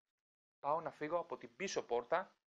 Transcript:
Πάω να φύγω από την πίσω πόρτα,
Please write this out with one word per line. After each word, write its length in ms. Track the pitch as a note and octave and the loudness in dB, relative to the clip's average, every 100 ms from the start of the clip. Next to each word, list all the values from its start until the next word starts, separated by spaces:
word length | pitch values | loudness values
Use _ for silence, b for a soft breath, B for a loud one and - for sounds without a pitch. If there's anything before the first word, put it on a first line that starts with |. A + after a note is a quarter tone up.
| _ _ _ _ _ _ | _ _ _ _ _ _
Πάω 220 | C#3+ D#3+ | 0 0
να 100 | D#3 | 0
φύγω 280 | - D3+ E3+ | -4 -2 -2
από 180 | E3 B2+ | -2 -8
την 200 | B2 - | -8 -6
πίσω 260 | F#3+ - | -4 -2
πόρτα, 540 | - A#2 A#2+ E3+ G3 _ | 0 0 2 0 0 _